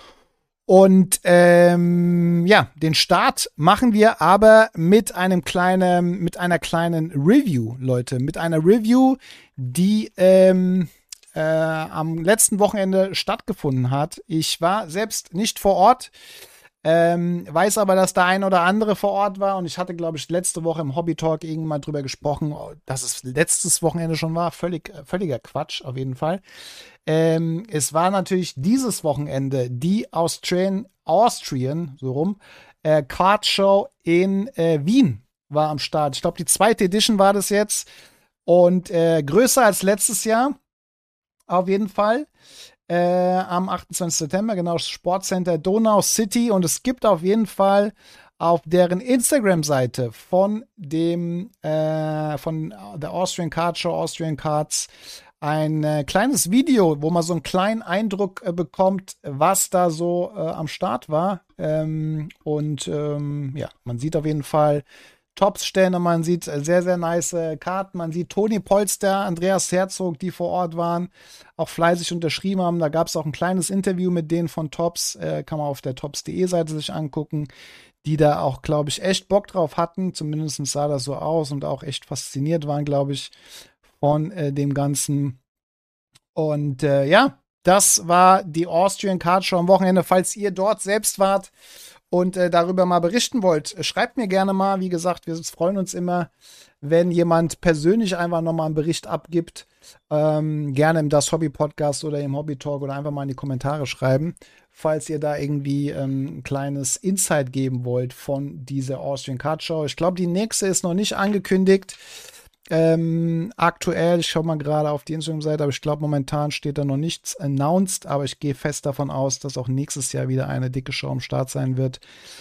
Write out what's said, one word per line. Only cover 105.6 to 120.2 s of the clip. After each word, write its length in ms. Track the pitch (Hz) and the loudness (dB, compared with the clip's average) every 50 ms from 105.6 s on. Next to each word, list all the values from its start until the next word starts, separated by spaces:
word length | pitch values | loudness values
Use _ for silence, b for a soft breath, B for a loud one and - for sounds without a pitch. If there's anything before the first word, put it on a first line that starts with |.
| 139 139 139 143 143 143 | -2 -2 -2 -2 -2 -4
ähm, 500 | - - 135 135 135 135 135 151 165 143 | -4 -4 -4 -4 -4 -4 -4 -6 -8 -12
ein 40 | |
kleines 540 | 127 - 139 139 139 143 143 143 135 - - | -8 -6 -6 -4 -4 -4 -6 -6 -4 -4 -6
Insight 560 | - - 185 196 190 - - 165 147 135 127 | -4 -2 -4 -2 -2 0 0 0 0 0 -2
geben 340 | 131 135 135 131 127 123 123 | -4 -4 -2 -2 -4 -4 -4
wollt 260 | 123 120 123 127 127 | -4 -2 -2 -4 -4
von 540 | - - - - 139 139 143 139 165 151 127 | -8 -10 -6 -6 -6 -4 -6 -8 -10 -14 -12
dieser 340 | 127 139 139 131 135 135 - | -8 -6 -6 -4 -6 -6 -6
Austrian 380 | 165 139 139 131 - 139 131 120 | -6 -6 -6 -6 -6 -8 -8 -6
Card 240 | - 147 156 151 | -4 -4 -4 -4
Show. 240 | - - 165 160 151 | -6 -6 -4 -4 -4
Ich 100 | 135 - | -6 -4
glaub, 200 | - 165 185 180 | -2 -2 -2 0
die 100 | 180 180 | 0 -2
nächste 400 | 170 175 190 226 220 - - 208 | -2 0 -2 -2 -2 -2 -2 -2
ist 160 | 190 175 - | 0 0 0
noch 120 | - 175 170 | -2 -2 -2
nicht 220 | 196 214 - - | -2 -2 -2 -2
angekündigt. 800 | - 196 208 208 190 - - 190 190 190 190 190 196 - - - B B B B B B B B B B B _ _ _ - | -2 0 0 0 -2 0 0 2 4 6 4 4 4 2 -6 -18 B B B B B B B B B B B _ _ _ -2
Ähm, 800 | 170 160 160 165 160 165 165 165 165 165 170 165 165 165 170 220 - - | 0 2 4 4 4 2 2 0 0 0 0 0 0 -2 -4 -6 -2 0
aktuell, 640 | 165 165 - - - 180 175 165 165 170 175 170 | 0 0 0 -2 -4 -2 0 0 2 2 2 2
ich 80 | 160 - | 0 -2
schau 140 | - 165 | -2 -2
mal 140 | 160 165 160 | -2 -2 -4
gerade 320 | 151 139 147 151 151 151 147 | -2 -2 -2 0 0 0 -2
auf 160 | 147 143 - | -2 -4 -6
die 80 | - | -8
Instagram-Seite, 520 | 156 160 147 165 156 151 147 156 151 156 147 | -8 -8 -6 -6 -8 -4 -4 -4 -2 0 -2
aber 60 | 143 | -2
ich 120 | 135 - | -2 -4
glaub, 180 | - 151 147 147 | -4 -4 -4 -2
momentan 500 | 156 147 147 143 135 - 151 147 147 147 | -2 -2 -2 -2 -2 -2 -2 -2 -2 -4
steht 280 | - - - 151 143 151 | -4 -6 -6 -6 -4 -4
da 60 | 143 | -2
noch 100 | 139 135 | -2 -2
nichts 400 | 139 160 165 - - _ - - | -2 -2 -4 -6 -8 _ -14 -10
announced, 720 | - 160 139 139 135 139 151 175 190 196 185 - - - | -6 -4 -2 -2 0 0 2 2 2 2 0 -4 -8 -6
aber 180 | - 143 143 143 | -6 -4 -4 -4
ich 160 | 131 - - | -6 -6 -6
gehe 140 | - 143 131 | -6 -6 -6
fest 320 | - - 151 143 - - | -4 -4 -6 -6 -4 -6
davon 240 | 147 135 - 143 139 | -6 -4 -4 -6 -4
aus, 280 | 151 135 135 135 127 - | -4 -4 -2 -2 -4 -6
dass 200 | - 139 131 127 | -8 -10 -8 -8
auch 100 | 123 120 | -6 -4
nächstes 460 | 131 135 143 - - 143 127 - - | -4 -4 -4 -6 -6 -8 -6 -6 -4
Jahr 140 | 135 | -4